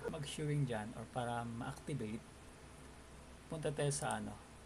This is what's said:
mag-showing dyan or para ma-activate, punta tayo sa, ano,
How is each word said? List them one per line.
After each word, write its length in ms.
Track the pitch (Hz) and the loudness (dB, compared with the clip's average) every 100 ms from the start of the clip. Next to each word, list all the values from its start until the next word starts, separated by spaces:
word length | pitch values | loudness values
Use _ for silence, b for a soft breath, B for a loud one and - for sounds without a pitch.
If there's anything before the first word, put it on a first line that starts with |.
| - | -2
mag-showing 560 | 160 147 - 151 147 | -2 -2 0 4 6
dyan 320 | 131 110 107 123 | 6 4 0 -4
or 80 | 110 | -2
para 320 | 131 120 117 | 0 2 2
ma-activate, 800 | 117 117 131 135 - 143 110 110 - - - - - - - - - - - - - | 2 0 -2 -4 -2 0 0 -2 -6 -14 -14 -14 -14 -14 -14 -14 -14 -14 -14 -12 -6
punta 180 | 160 151 147 | 0 2 4
tayo 160 | 143 | 4
sa, 320 | 143 123 107 | 6 4 2
ano, 100 | 104 104 - - | 0 -6 -10 -14